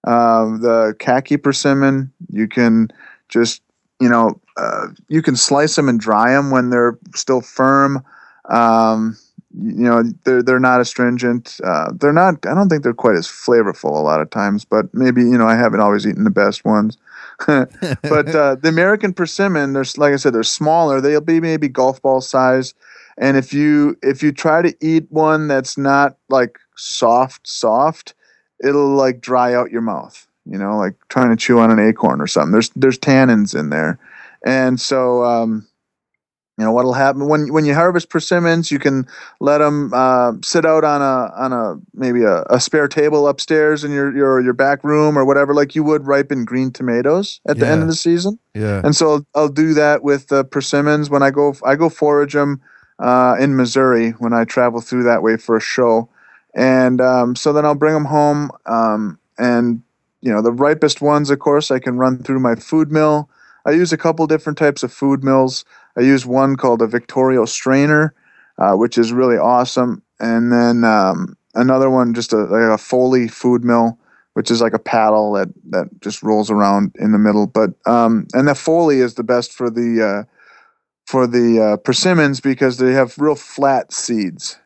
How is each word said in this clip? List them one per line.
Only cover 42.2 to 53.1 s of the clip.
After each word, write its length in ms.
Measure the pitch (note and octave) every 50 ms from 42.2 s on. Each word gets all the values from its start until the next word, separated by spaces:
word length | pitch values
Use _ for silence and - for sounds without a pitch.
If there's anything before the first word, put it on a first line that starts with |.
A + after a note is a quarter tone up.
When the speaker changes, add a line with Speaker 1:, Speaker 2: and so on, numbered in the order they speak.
| A#2
Speaker 1:
a, 200 | G#2 F#2 E2+ - -
a 120 | A#2+ B2+
spare 260 | - - - D#3 D3
table 400 | C#3+ - D#3 D3 D3+ D3+ D3+ C#3+
upstairs 560 | C#3+ C#3+ C#3+ - - D#3+ D#3 D3+ D3+ D#3 D3 D3
in 80 | D3
your, 240 | C#3+ C#3+ C#3 C#3 B2+
your, 240 | C#3 C#3 C3+ C3 B2+
your 140 | B2+ B2+ B2
back 280 | B2+ C#3 C#3 C#3+ C#3 -
room 340 | D3 D3+ D3+ D3+ D3+ D3+
or 80 | C#3+ C3
whatever, 280 | C3+ C#3 C#3+ C#3+ C#3 C#3+
like 220 | D3 D3 C#3+ -
you 80 | D#3+ D3+
would 240 | D3+ D#3 D3 C#3
ripen 380 | C3+ C#3+ C#3 C#3 C#3 C#3+ C3 A#2
green 260 | G#2+ A#2+ B2+ C3 C3
tomatoes 720 | B2 - C3 B2 A#2 A#2+ B2 C#3 D#3 F#3 G3+ G3+ - - _
at 140 | - - A2
the 60 | C3+
end 140 | C#3+ D#3 D#3+
of 60 | D#3+
Speaker 2:
Yeah. 40 | D#3+
Speaker 1:
the 40 | D#3+
season. 440 | D#3 - E3+ E3+ F3 F3+ G3 G#3+ - _ _ _
Speaker 2:
Yeah. 280 | G#2 G#2+ G#2 G2+ G2 -
Speaker 1:
And 100 | D3 D3+
so 300 | - E3+ D#3 D3+ D3 C#3+ _ _
I'll 140 | C#3+ D3+ D3
do 240 | C#3 D3 D#3 D#3+ D#3
that 280 | D3 D3+ D3 D3 D3
with 260 | - C#3+ C#3+ C#3 - _
the 160 | C#3+ C#3 C3+
persimmons 640 | C3+ - C#3+ C3+ - - C#3+ C#3+ D3 D3+ D3+ D3+ C#3+
when 140 | C#3+ C#3 C#3
I 60 | C#3
go, 240 | C3 C#3+ C#3+ C#3+ C#3 - -
I 100 | B2+ C#3
go 140 | D3 E3 D#3+
forage 460 | D#3+ - D#3 D3 D3 D3 D3 C#3+ D3
'em, 240 | D3 C#3+ C#3+ C#3+ C3+ _ _ _ _ _ _ _ -
uh, 360 | G#2+ B2